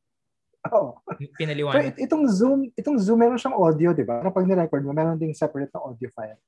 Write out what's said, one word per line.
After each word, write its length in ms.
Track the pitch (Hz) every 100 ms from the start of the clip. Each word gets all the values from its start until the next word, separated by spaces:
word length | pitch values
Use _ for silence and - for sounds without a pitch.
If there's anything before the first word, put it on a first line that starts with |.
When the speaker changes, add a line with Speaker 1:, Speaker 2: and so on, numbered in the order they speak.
| _ _ _ _ _ _ -
Speaker 1:
Oo. 260 | 214 123 - - 170 143 -
Speaker 2:
Pinaliwanag. 380 | 156 147 143 277
Speaker 1:
Pero 100 | 277
it-, 80 | - 262
itong 160 | 311 277
Zoom, 340 | 190 247 277 254
itong 240 | - 294 269
Zoom, 240 | 190 226
meron 160 | 233 247
siyang 200 | 262 254
audio, 360 | 165 156 170
di 120 | 156 117
ba? 200 | 120 185
Kapag 240 | 190 185
ni-record 320 | 180 160 139
mo, 100 | 139
meron 300 | 151 160 160
ding 160 | 160 147
separate 320 | 151 139 139
na 120 | - 139
audio 240 | 117 120
file. 320 | - 107 110